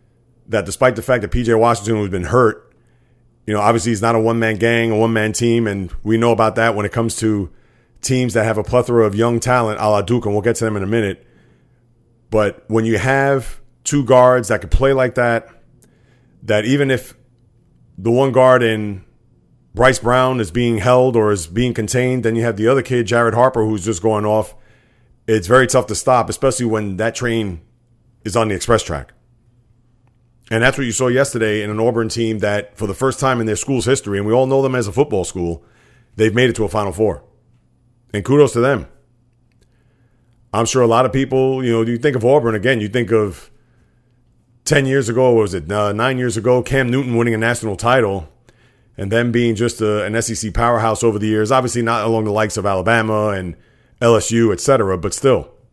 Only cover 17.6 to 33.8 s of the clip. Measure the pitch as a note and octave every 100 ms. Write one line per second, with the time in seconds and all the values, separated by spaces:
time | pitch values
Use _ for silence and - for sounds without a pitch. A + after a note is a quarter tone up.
17.6 | _ _ _ - G2+ A#2+ C3+ B2+ B2+ B2+
18.6 | A#2 A2 G#2 G2 - _ _ _ _ _
19.6 | _ - B2+ - A#2+ B2+ B2+ B2+ G2 G#2+
20.6 | A#2+ A2+ A#2 B2+ B2+ A#2 G#2+ G2+ D#2+ G2
21.6 | B2 A#2 G#2+ B2 B2+ B2+ A2 A2+ A#2 G#2
22.6 | A2+ C3+ A#2+ B2 G#2+ A#2 A#2 A2+ B2+ B2
23.6 | A2 G#2+ G2 F2+ A2 G#2+ G#2+ G#2+ G#2 -
24.6 | - _ _ _ _ _ - A2 F2 B2+
25.6 | B2 C3 A#2+ G2+ - B2 A2+ - C3+ B2
26.6 | A#2 A2 G#2 F#2+ A2+ - A#2+ A2+ G2+ E2
27.6 | - _ _ _ _ _ G#2+ A2+ A2 F#2+
28.6 | - A2+ - D2 - _ _ _ _ _
29.6 | _ _ _ _ _ _ _ _ - A2+
30.6 | B2 C3+ B2 - B2+ B2 C#3 A#2 A2 G#2+
31.6 | G#2 G#2+ A#2 A#2 A2 A#2 A2+ G#2+ G#2 G#2
32.6 | - - G#2 F#2+ C3+ - C3+ B2 A2 G#2+
33.6 | - B2+